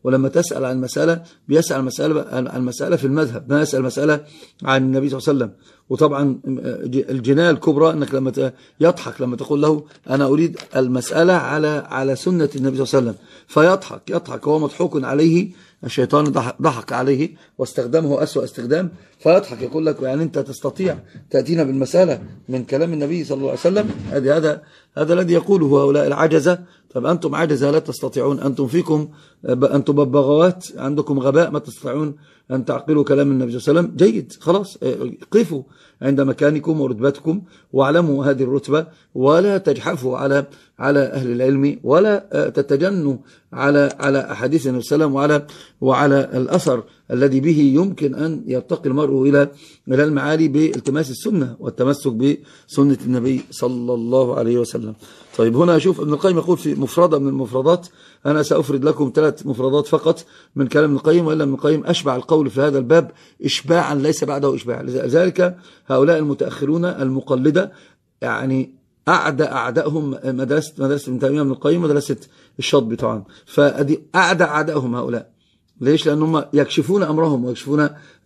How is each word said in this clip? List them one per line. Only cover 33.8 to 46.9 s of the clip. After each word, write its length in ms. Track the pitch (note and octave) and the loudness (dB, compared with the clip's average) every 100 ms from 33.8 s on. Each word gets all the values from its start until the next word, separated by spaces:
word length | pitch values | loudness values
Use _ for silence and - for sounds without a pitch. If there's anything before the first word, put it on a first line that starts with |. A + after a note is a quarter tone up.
عليه 100 | B2 | 2
وسلم. 60 | - | 2
جيد، 360 | G3 A3 C3 - | 2 2 -6 -4
خلاص، 380 | D#3 F#3+ G3 - | 0 0 -2 -6
آه، 280 | C3 B2 B2 - - | -6 -4 -6 -10 0
قفوا 320 | G#3 F3+ D3 C3+ _ _ - | 2 2 -4 -10 _ _ -6
عند 180 | C3+ C#3 | 0 2
مكانكم 600 | C#3 B2+ D3 D3+ D3 D#3 | 0 2 2 2 -2 -2
ورتبتكم 640 | C3 A2 C3 C#3 D#3+ F#3+ - _ _ | -2 0 -2 -2 -4 -4 -8 _ _
واعلموا 520 | C3 C3+ E3 E3 C#3 | 0 2 2 2 2
هذه 180 | C#3+ C3 | 0 0
الرتبة، 440 | B2+ C#3 C3 D3 E3 - _ | 0 -2 0 -2 -2 -12 _
ولا 440 | C3+ C3 E3 G3+ G3 | 0 2 4 2 0
تجحفوا 600 | F3 B2+ D#3+ D3 B2+ B2+ | 0 -2 -4 -4 -4 -2
على، 280 | C#3 C#3 C3+ - _ - | 0 0 -2 -10 _ -6
على 220 | C3+ C#3+ | 0 2
أهل 320 | C3 C3+ B2+ | 0 -2 -4
العلم، 480 | A#2+ C3 C#3 C#3+ - | 0 0 2 0 -2
ولا، 440 | A#2 D#3 G#3+ G3+ - | 2 4 4 2 -2
آه، 160 | D3 D3+ | -2 -2
تتجنوا 680 | - C#3 C#3 F3+ G3 D3 B2+ - _ _ | -2 0 0 0 0 -2 -4 -8 _ _
على، 440 | - C3+ C#3+ C#3 - | -2 2 4 2 0
على 320 | C#3 C#3 C3 | 0 0 -2
أحاديث 340 | A#2 C3 D#3 C3 | -4 -2 0 -2
النبي 160 | B2+ | -4
صلى 140 | A2+ D3+ | 0 0
الله 240 | D#3 C3+ | 2 0
عليه 120 | D3 | 2
وسلم 100 | D3 | 0
وعلى، 20 | D3 - - _ | -2 -16 -20 _
وعلى 580 | C3 B2+ C#3+ C#3 C3+ C3 | 0 2 4 2 2 -2
الأثر 460 | B2+ F3 D3 B2 - | 0 0 0 -2 -4